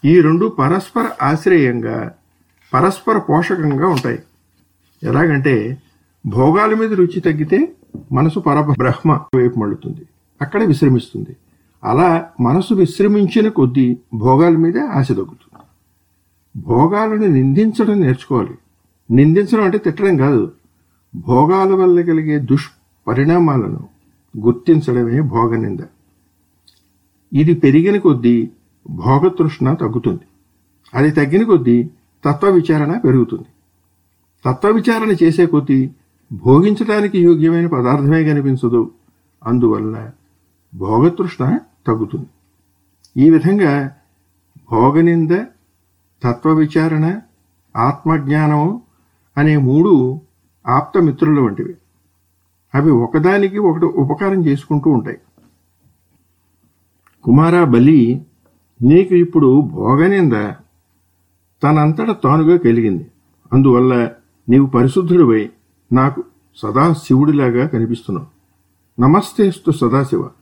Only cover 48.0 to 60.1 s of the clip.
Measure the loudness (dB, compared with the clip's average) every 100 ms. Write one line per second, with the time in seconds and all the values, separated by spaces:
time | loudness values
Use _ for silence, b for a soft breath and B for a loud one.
48 | -2 -2 -2 -2 0 0 -2 -4 _ _
49 | _ _ _ -2 0 2 2 0 2 0
50 | 0 -6 _ _ _ _ -4 -4 -2 0
51 | 0 0 0 0 0 -4 -10 -12 _ _
52 | _ _ _ _ _ _ _ -2 2 2
53 | 0 0 0 0 0 0 -2 0 -2 0
54 | -2 -2 -2 0 0 -2 -2 -2 2 0
55 | -2 -14 _ _ _ _ _ _ _ _
56 | _ _ _ _ _ _ _ _ _ _
57 | _ _ 2 2 4 2 2 4 4 4
58 | 2 -2 -8 _ _ _ _ _ 4 4
59 | 4 0 2 2 4 2 0 -4 -2 0
60 | 0